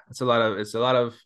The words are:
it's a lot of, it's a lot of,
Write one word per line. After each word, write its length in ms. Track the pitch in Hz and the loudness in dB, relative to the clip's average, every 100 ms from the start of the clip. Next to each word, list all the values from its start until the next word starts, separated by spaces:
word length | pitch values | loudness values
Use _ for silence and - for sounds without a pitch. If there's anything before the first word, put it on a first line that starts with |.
| _ | _
it's 100 | 120 | -6
a 60 | 127 | 0
lot 160 | 117 | 2
of, 180 | 110 101 | 2 -2
it's 140 | 104 | -6
a 60 | 110 | -2
lot 180 | 123 127 | 0 2
of, 180 | 120 117 | 0 -6